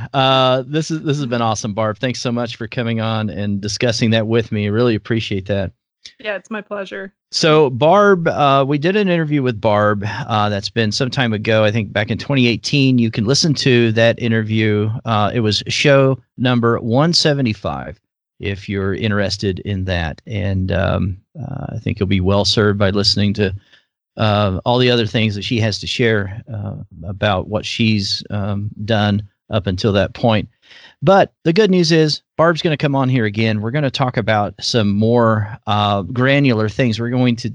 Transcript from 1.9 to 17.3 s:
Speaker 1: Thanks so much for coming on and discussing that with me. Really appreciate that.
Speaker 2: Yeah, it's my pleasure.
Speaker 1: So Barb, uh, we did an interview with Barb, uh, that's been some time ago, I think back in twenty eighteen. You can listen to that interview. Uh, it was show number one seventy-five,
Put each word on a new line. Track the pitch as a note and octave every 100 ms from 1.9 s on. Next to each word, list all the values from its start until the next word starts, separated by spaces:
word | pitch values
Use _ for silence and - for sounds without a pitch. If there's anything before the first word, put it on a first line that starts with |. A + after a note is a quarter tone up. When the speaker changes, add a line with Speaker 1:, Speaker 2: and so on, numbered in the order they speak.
| G#2
Speaker 1:
Thanks | B2+ A#2
so | B2+
much | A#2+ A#2+
for | - A2+
coming | C3 A#2 A2+
on | A2 A2 G#2+
and | F2 G#2 G2+
discussing | G#2 - B2 G#2+ A#2
that | A2+ A2
with | A#2 A2+
me. | G#2+ G#2
Really | G#2+ B2
appreciate | G#2 - A#2 - G2+ F#2
that. | G2+ F#2+ - _ _ - -
Speaker 2:
Yeah, | G#3+ G3
it's | -
my | A3
pleasure. | G3+ G3+ F#3+ G3+ G3 _ _
Speaker 1:
So | - D#3+ D#3 C#3
Barb, | B2 D#3 G3 G3+ F#3 E3
uh, | G2+ C#3+ C#3 C3+
we | D3
did | E3
an | G#3+ G3
interview | E3+ D3+ D3
with | B2+ G#2+
Barb, | A2 G#2 G#2 G#2+ G#2
uh, | G#2+ A#2 G#2+ G#2
that's | G2+ -
been | A#2 G#2+
some | - B2+
time | C#3 A#2+
ago, | G#2 A2 A2
I | G#2+
think | A2+ G2
back | G2+ G#2+
in | G#2
twenty | - C3+ A#2+
eighteen. | G2+ - D3 C3+ B2+
You | A2+
can | A#2+
listen | G#2 C#3 E3
to | C3+ C#3 A#2+ A#2
that | A2+ A#2 A2
interview. | A#2+ A2+ G#2+ A2 A2 G#2 G#2+ A#2+
Uh, | A#2+ G#2+ G2+
it | A#2+
was | G#2+ G#2 -
show | - D3 C#3 C3+ C3 _ -
number | B2+ B2 A#2 A#2
one | A#2 B2 E3
seventy-five, | E3 D#3